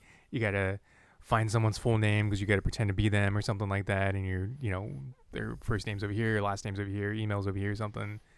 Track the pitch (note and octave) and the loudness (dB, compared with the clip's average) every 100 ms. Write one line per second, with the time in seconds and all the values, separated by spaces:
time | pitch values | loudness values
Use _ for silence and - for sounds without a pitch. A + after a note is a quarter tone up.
0 | - - _ C3 A2 G2 F#2+ G2 - - | -20 -20 _ -2 0 0 0 -2 -10 -20
1 | - - - A2+ A2 A2+ A2 - B2 A2 | -20 -20 0 2 4 4 2 2 2 4
2 | G#2+ G#2 G#2 G2+ G2+ G2 - - G#2+ F#2+ | 4 4 2 0 2 2 2 0 0 2
3 | G#2 G2+ G2+ G2+ G2 G2+ G#2 G2 G2 G2 | 4 4 4 2 0 -2 -2 -2 0 0
4 | G2 G2 F#2+ F#2 G2 C3+ B2 F#2 A2 C#3 | 2 0 -2 -2 -2 -4 -4 -4 -6 -8
5 | C3+ - - - A2 A#2 - G#2+ G#2+ G2+ | -12 -16 -12 -6 -6 -4 -2 -2 -2 -4
6 | G#2 G2+ A2+ A2 G2+ G2 G#2+ G2 G2+ G2+ | -2 0 2 2 0 -2 -4 -4 -4 -2
7 | G2+ A2 G#2+ G2+ G2 G2 G2+ G#2 G#2+ A2 | -2 -2 -2 0 -2 -2 -2 -2 -4 -6
8 | G#2 G#2 - | -8 -10 -16